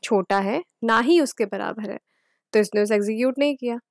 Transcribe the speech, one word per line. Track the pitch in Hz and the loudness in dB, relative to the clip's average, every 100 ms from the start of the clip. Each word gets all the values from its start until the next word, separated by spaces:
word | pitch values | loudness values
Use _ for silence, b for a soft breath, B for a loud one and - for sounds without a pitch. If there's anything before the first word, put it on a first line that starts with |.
छोटा | - 208 180 196 | 0 0 2 0
है | 196 269 359 _ | 0 -4 -6 _
ना | 226 226 | 0 2
ही | 240 339 | 4 4
उसके | 277 - 208 | 4 -2 -4
बराबर | 196 170 214 208 | -4 -8 -8 -10
है, | - _ _ _ _ _ | -12 _ _ _ _ _
तो | 220 | 0
इसने | 208 208 | 2 0
उसे | 208 | 2
एग्जीक्यूट | 214 202 220 254 269 | 0 0 0 -2 2
नहीं | 285 277 | 0 0
किया। | 247 233 _ | -6 -6 _